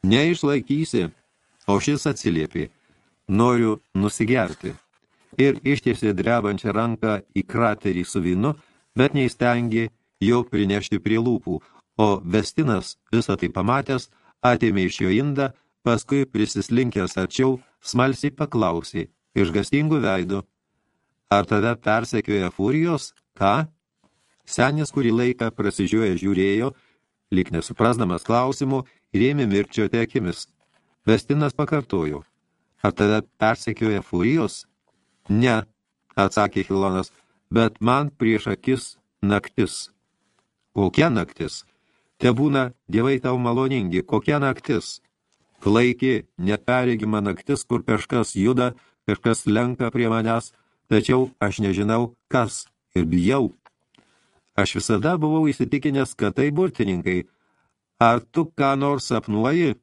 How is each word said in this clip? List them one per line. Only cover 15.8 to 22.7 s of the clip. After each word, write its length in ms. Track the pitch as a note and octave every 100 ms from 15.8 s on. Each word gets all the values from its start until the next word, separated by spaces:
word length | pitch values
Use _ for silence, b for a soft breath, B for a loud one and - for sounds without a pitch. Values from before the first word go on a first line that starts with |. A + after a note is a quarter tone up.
paskui, 420 | - A#2 - C#3 C3
prisislinkęs 880 | G#2+ G#2 G2+ - A#2 B2+ A2 F2+ -
arčiau, 440 | F#2+ - C3 C3 _ _
smalsiai 540 | - B2 C3+ C3 D3
paklausė, 760 | C3+ D3+ B2 F#2 E2+ D#2+ F2+ F#2+ _ _
išgąstingu 680 | - F#2+ E2 G2+ C#3 D3+ D3+
veidu: 400 | A2 F#2+ F2+ G2 - _ _ _ _ _ _ _ _
„Ar 160 | G2+ F#2+
tave 300 | G#2+ A2+ A#2
persekioja 720 | - A2 A#2 A#2 - G2+ F2+
furijos, 640 | - G2+